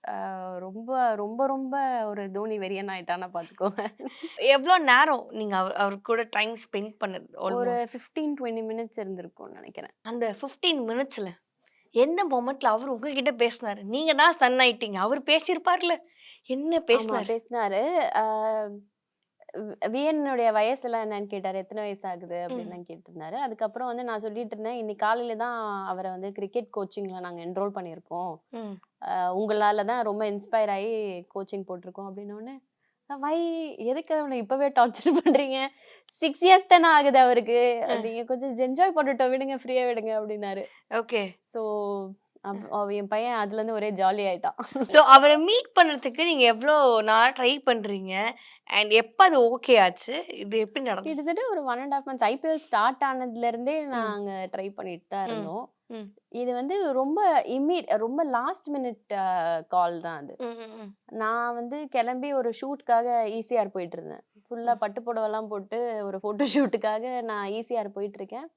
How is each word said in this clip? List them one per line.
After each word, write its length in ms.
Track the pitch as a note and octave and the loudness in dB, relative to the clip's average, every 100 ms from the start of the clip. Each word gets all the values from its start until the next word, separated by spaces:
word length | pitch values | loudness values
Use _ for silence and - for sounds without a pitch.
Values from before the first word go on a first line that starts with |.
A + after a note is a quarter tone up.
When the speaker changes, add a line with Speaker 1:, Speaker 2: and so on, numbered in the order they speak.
| - | -8
Speaker 1:
அ, 40 | G#2 G3 F#3+ F#3 F3+ | -8 -8 -8 -10 -12
ரொம்ப, 560 | F#3 G3 A3+ C4 B3 | -12 -12 -6 0 0
ரொம்ப, 320 | G#3+ G#3 A3+ C4+ | 0 -4 -2 -2
ரொம்ப 600 | C4+ C4+ C#4 C4+ B3 G#3+ | -2 -4 -4 -2 -2 -4
ஒரு 240 | G#3 G3 | -6 -8
தோனி 280 | F#3+ G#3+ G#3+ | -6 -6 -6
வெறியன் 300 | F#3+ G3 G3 | -6 -6 -6
ஆயிட்டானா 400 | F#3+ F3 F3 F3+ | -10 -6 -6 -6
பார்த்துக்கோங்க. 520 | G#3 A3+ - F#3+ G3+ G#3+ _ C4 - E4 - | -10 -10 -4 -4 -4 -8 _ -16 -12 -16 -2
Speaker 2:
எவ்வளோ 420 | B3 C#4 C#4 F4+ | 0 2 4 2
நேரம் 480 | C#4+ B3 D#4 B3+ - | 6 6 6 2 -4
நீங்க 260 | A3 G#3+ G3 | -8 -4 -2
அவ-, 160 | F#3+ | -2
அவர் 280 | - G3+ G3 | 0 -2 -2
கூட 260 | - A3+ A3+ | -2 -2 0
டைம் 240 | G#3+ G#3+ | -2 -2
ஸ்பெண்ட் 400 | A3+ - G3+ G#3 G#3 G#3 | -4 -8 -8 -8 -6 -8
பண்ணது 200 | F#3 D#3+ | -8 -14
Speaker 1:
ஒரு 360 | - F#3+ A#3+ A#3+ | -8 -4 -2 0
Speaker 2:
almost? 220 | A#3+ A#3 | -2 -4
Speaker 1:
ஃபிஃப்டீன், 420 | B3+ - - D4+ C#4 | -8 -10 -6 -4 -4
ட்வென்டி 240 | B3 A3+ | -4 -4
மினிட்ஸ் 340 | A3 A3 A3+ - | -6 -6 -8 -8
இருந்திருக்கும்னு 580 | G3 F#3 F3 _ - - | -8 -10 -12 _ -20 -18
நினைக்கிறேன். 320 | - - - _ | -18 -16 -16 _
Speaker 2:
அந்த 320 | A3 A#3+ A#3 G#3 | -10 -4 -4 -4
ஃபிஃப்டீன் 400 | C#4 - F4+ D#4 A3+ | -12 -2 0 0 -2
மினிட்ஸ்ல 420 | A#3 C4+ B3 F#3+ F3+ _ _ _ _ _ | -4 -4 -6 -10 -12 _ _ _ _ _
எந்த 360 | A#3 C4+ F4 F#4 | 2 4 4 0
மொமெண்ட்ல 340 | C4 A#3+ C4+ | 0 -2 0
அவர் 240 | B3+ A3 C4+ | 2 0 -2
உங்ககிட்ட 420 | A#3+ C4+ C#4 C4 | -6 -4 -2 -2
பேசினாரு? 520 | A#3+ A#3 A#3 A3+ G3+ | 0 0 0 -8 -8
நீங்க 300 | G3+ B3 D#4+ | -4 -2 2
தான் 220 | C#4 D#4 E4 | 6 6 6
ஸ்டன் 200 | B3+ B3+ | 4 6
ஆயிட்டீங்க. 360 | B3+ A#3+ A3+ | 4 4 -4
அவர் 280 | F#3+ G3+ C#4+ | -2 0 0
பேசியிருப்பார்ல, 760 | C#4+ D#4 D#4 F4+ - F4+ F4 E4 - _ - - _ | 2 2 2 0 2 2 2 -2 -4 _ -20 -20 _
என்ன 320 | C4 D4+ E4 | -4 0 -2
Speaker 1:
ஆமா, 120 | D#4+ | 4
Speaker 2:
பேசினாரு? 360 | A#3 A3 A3 G#3 | 4 4 -2 -2
Speaker 1:
பேசினாரு. 560 | A3+ - A#3+ G#3 F#3+ C4+ F4 C#4 - | -6 -4 -2 0 0 0 0 0 0
அ, 80 | A3 A3 A3 A3 G#3+ G3+ G3+ _ _ _ _ _ - | 0 0 -2 -2 -4 -10 _ _ _ _ _ _ -16
வி-, 240 | - G#3+ - G#3 | -12 -12 -6 -4
வி 180 | B3 | -2
என்னுடைய 480 | D4 D#4 C#4+ B3+ A#3 | 0 0 -2 0 2
வயசுலாம் 520 | G#3+ G#3+ C4+ B3 A3+ | 2 0 0 -4 -4
என்னன்னு 220 | G#3+ G#3 G3+ | -4 -6 -6
கேட்டாரு, 320 | G3+ F#3+ F#3+ | -6 -6 -6
எத்தனை 240 | F#3 G#3+ | -8 -8
வயசு 260 | G#3 G3 G3 | -8 -8 -10
ஆகுது 360 | F3+ F3 F3 | -10 -10 -8
Speaker 2:
ம். 60 | F3 | -6
Speaker 1:
அப்படின்னு 180 | - - | -8 -10
தான் 180 | F3 F3 | -14 -16
கேட்டிருந்தாரு. 460 | E3+ F3 E3+ D#3 | -18 -18 -16 -10
அதுக்கப்புறம் 540 | G#3+ C#4 A3 A3 A3+ B3 | -8 -8 -4 -6 -4 -8
வந்து 160 | A#3+ | -6
நான் 140 | B3 A3 | -6 -6
சொல்லிட்டு 360 | G#3+ G#3 A#3 | -6 -8 -8
இருந்தேன், 240 | A3 A3 B3 | -8 -8 -6
"இன்னைக்கு 280 | A3 G3+ G#3+ | -8 -2 0
காலையில 300 | A#3 A#3+ A3 | 0 -2 -4
தான் 500 | A#3+ A#3 G#3+ G3+ F#3+ | -4 -4 -6 -6 -6
அவரை 240 | F#3 F#3 | -6 -8
வந்து 220 | F#3 G3 | -8 -10
கிரிக்கெட் 360 | G3 G3 A#3+ G#3 - | -8 -6 -6 -6 -8
கோச்சிங்ல 440 | G3 G#3 G3 F#3 | -8 -8 -10 -10
நாங்க 240 | F3+ F3 | -12 -10
என்ரோல் 280 | E3+ F#3 G3+ | -8 -4 -4
பண்ணியிருக்கோம். 600 | G3+ F3+ E3 _ E3+ F3+ D#3+ _ | -6 -10 -14 _ -8 -8 -10 _
Speaker 2:
ம். 280 | A#3 G#3+ F#3+ _ _ | -14 -12 -14 _ _
Speaker 1:
அ, 320 | - F#3 F3+ | -6 -2 -2
உங்களால 500 | F#3 G#3+ G#3+ G#3 G#3+ | -2 0 2 2 2
தான் 180 | G3+ B3 | 0 -2
ரொம்ப 280 | A3 G#3 G#3+ | -2 -2 -4
இன்ஸ்பயர் 400 | G3+ G3+ A3+ G#3 | -4 -4 -2 0
ஆகி 500 | G3 G#3 A3 G#3 F3+ | -2 -4 -4 -6 -8
கோச்சிங் 440 | F3 G3 G3 G3 F#3+ | -10 -10 -8 -8 -8
போட்டிருக்கோம்" 400 | F#3 F3+ F#3 G3 | -12 -12 -14 -14
அப்படின்ன 240 | F#3+ G3+ | -12 -12
உடனே, 280 | G#3 A3+ C4+ _ _ _ _ _ | -12 -14 -16 _ _ _ _ _
"Why? 280 | C#4 C#4+ D#4+ E4+ E4 D#4+ - | -6 -2 -2 -2 -4 -6 -6
எதுக்கு 420 | A3+ C#4 D#4+ D#4 | -4 -4 -2 -2
அவனை 200 | D4 B3+ | -2 -4
இப்பவே 300 | G#3 C4 C#4 | -2 0 2
டார்ச்சர் 500 | C4+ A#3+ - - D#4+ | 6 4 4 2 4
பண்றீங்க? 420 | F4 C4+ C#4 C4 C4+ _ - - _ | 6 4 4 -2 -4 _ -20 -20 _
சிக்ஸ் 380 | - D#4+ D4 F4+ | -4 -4 2 8
இயர்ஸ் 200 | F#4+ F#4+ | 8 10
தானே 220 | F4+ E4 | 8 10
ஆகுது 300 | D4+ C#4+ B3+ | 8 8 8
அவருக்கு. 640 | B3+ B3 A3 A#3+ A#3+ A#3+ A#3 | 8 6 4 4 4 2 0
Speaker 2:
அ. 60 | |
Speaker 1:
நீங்க 300 | A#3+ A3 A3+ | -2 -2 -6
கொஞ்சம் 320 | A#3+ B3+ C4+ A#3 | -4 -4 -4 -2
என்ஜாய் 420 | B3+ C4+ F#4+ E4 | -2 2 2 4
பண்ணட்டும், 320 | C#4 B3+ B3+ | 0 2 2
விடுங்க, 240 | C4 C4+ | 0 -2
ஃப்ரீயா 320 | C4+ B3 B3+ B3 | -6 -2 0 0
விடுங்க" 260 | A#3 A3 | -2 -2
அப்படின்னாரு. 520 | A3 G#3+ G#3 G3+ G3 F3+ _ _ | -4 -4 -6 -6 -8 -10 _ _
Speaker 2:
ஓகே. 380 | A3 A3+ A#3 G3 F3+ | -4 -2 -4 -4 -10
Speaker 1:
So, 200 | _ A#3 A3 G#3 G3+ G3+ F#3+ G3 _ _ | _ -8 -4 -4 -4 -6 -8 -14 _ _
அப்ப 360 | G3 G3+ G#3 G#3 | -10 -10 -6 -4
Speaker 2:
அ. 40 | |
Speaker 1:
அவ, 140 | G3+ | -2
என் 140 | G#3 G3+ | -4 -2
பையன் 260 | G#3+ A#3+ | -2 -2
அதுல 280 | A#3 G3+ A3 | -2 -2 -4
இருந்து 100 | A3 | -4
ஒரே 180 | A3 G#3+ | -2 -4
ஜாலி 380 | F#3+ F#3+ G#3 G3 | 2 2 2 -2
ஆயிட்டான். 540 | F3+ - - A#3 C4+ | -2 -4 -6 -8 -4
Speaker 2:
So, 200 | B3 D4+ | 6 8
அவரை 360 | C4+ C4+ D4 D4+ | 12 12 12 6
மீட் 340 | E4+ A#4 - - | 4 2 2 4
பண்றதுக்கு 440 | E4 C#4+ C4 B3 | 4 4 -4 -2
நீங்க 200 | E4+ D4+ | 0 6
எவ்வளோ 580 | A#3+ A3 C4+ D4+ C4+ A3+ | 4 4 4 6 6 4
நாளா 260 | G#3+ A3 A#3+ | 4 6 6
ட்ரை 340 | B3+ B3 C#4+ C4+ | 4 0 2 0
பண்றீங்க? 580 | A#3 G#3 G3 F#3+ F#3+ A3 A#3+ - - - | 0 0 -6 -4 -4 -4 -6 -20 -20 -4
And 200 | G3+ G#3 | 0 6
எப்ப 340 | A3 A3+ - | 4 4 8
அது 340 | F#4+ D4 A#3 B3 | 8 8 6 4
ஓகே 220 | - A#3 | 6 8
ஆச்சு? 440 | F#3 F3+ - C#4+ F4 | 8 4 -8 -8 -8
இது 300 | - G3+ A3 | -12 -4 -2
எப்படி 320 | G#3+ G#3+ B3+ | -2 -4 -2
நடந்துச்சு? 120 | F#3+ | -2
Speaker 1:
கிட்டத்தட்ட 460 | G3 D4 D4+ E4+ B4+ | -4 -6 -4 -2 -2
ஒரு 140 | F#4+ | -4
one 140 | C4+ A#3+ | -4 -4
and 140 | C#4 | -2
half 160 | C#4 C4+ | -4 -4
months. 80 | B3+ | 0
ஐ 200 | G#3+ C4+ | 0 0
பி 100 | D#4+ | -2
எல் 60 | |
ஸ்டார்ட் 480 | D#4 - G#3+ A3+ C4+ C#4 | -2 0 2 2 2 -2
ஆனதுல 340 | C4 B3+ A3+ A#3 | -2 -4 -2 -2
இருந்தே 340 | A#3 B3 D#4 | -2 -2 -4
Speaker 2:
ம். 80 | D4 | -4
Speaker 1:
நாங்க 600 | B3 A3 G#3 G3+ F#3+ F#3 | -4 -4 -4 -6 -6 -8
ட்ரை 180 | G3 G3 | -8 -8
பண்ணிட்டு 360 | G3 F#3+ F3 _ | -10 -12 -12 _
தான் 180 | G3 G3 | -6 -6
Speaker 2:
ம். 40 | |
Speaker 1:
இருந்தோம். 420 | A3+ D#3+ F#3+ B3 _ _ | -6 -6 -8 -10 _ _
Speaker 2:
ம். 260 | A3+ G3+ _ _ | -16 -16 _ _
Speaker 1:
இது 260 | A#3 B3 | -6 -4
வந்து 380 | B3 C4+ G4 F4 | -4 -4 -2 0
ரொம்ப 520 | C4 C4+ D#4+ G4+ D4 - | 0 0 2 2 2 0
இம்மீ-, 480 | B3+ C#4+ F4 - G#3+ | -2 0 -2 0 -2
ரொம்ப 280 | A3+ C#4 | 0 -2
லாஸ்ட் 460 | D#4 A#3+ C4 F#4 - | -2 -2 -2 -6 -6
மினிட், 420 | C#4+ B3 G#3+ _ | -6 -6 -8 _
அ, 520 | G3+ F#3+ F#3 E3 E3 D#3+ | -4 -2 0 0 -2 0
கால் 320 | F3+ F3 E3+ | 2 2 0
தான் 180 | E3+ D#3+ | -8 -10
அது. 160 | C#3+ - | -12 -12
Speaker 2:
ம், 60 | |
ம், 380 | B3 A#3 A3+ A3 | -12 -10 -16 -16
ம். 340 | G#3 G3+ _ A3 | -18 -18 _ -6
Speaker 1:
நான் 380 | A3 A#3 A#3+ | -2 -2 -2
வந்து 340 | A#3+ A#3+ C#4+ D4 | -4 -8 -8 -4
கிளம்பி 440 | C4 A#3 B3+ C#4+ | -2 -2 -2 -2
ஒரு 180 | C#4 A#3 | -2 -2
ஷூட்காக 720 | A3+ C4+ C#4 - A#3 A#3+ A#3+ A3 | -4 -8 -8 2 2 2 0 -2
ஈ 140 | A3+ | -4
சி 160 | A3 A#3+ | -2 0
ஆர் 140 | G3 | 0
போயிட்டு 260 | G3 F3 E3 | -4 -8 -10
இருந்தேன். 280 | D#3+ - _ _ _ | -12 -16 _ _ _
ஃபுல்லா 240 | A#3 A#3+ | -6 -2
Speaker 2:
ம். 40 | A#3+ | -2
Speaker 1:
பட்டு 220 | G#3+ G3+ | -2 -6
புடவைலாம் 460 | A#3 A3 G#3+ G#3+ A3 | -6 -4 -2 -4 -6
போட்டு 540 | G#3 G3 A3 A#3+ A3 | -10 -6 -6 -4 -4
ஒரு 160 | G3+ F#3+ | -6 -6
ஃபோட்டோ 240 | G#3 G#3 C#4+ | -6 -2 0
<laughs> 80 | |
ஷூட்டுக்காக 680 | D4 C4 A3 G#3+ A3 B3 B3+ | 2 2 0 -2 -4 -4 -6
நான் 260 | A3+ G#3 G3+ | -4 -6 -4
ஈ 120 | G#3+ | -6
சி 160 | A3+ A#3+ | -4 -4
ஆர் 140 | G3+ | -4
போயிட்டு 280 | G3+ G3+ G3+ | -6 -10 -10
இருக்கேன். 320 | G3 A#3 D#4+ | -14 -12 -16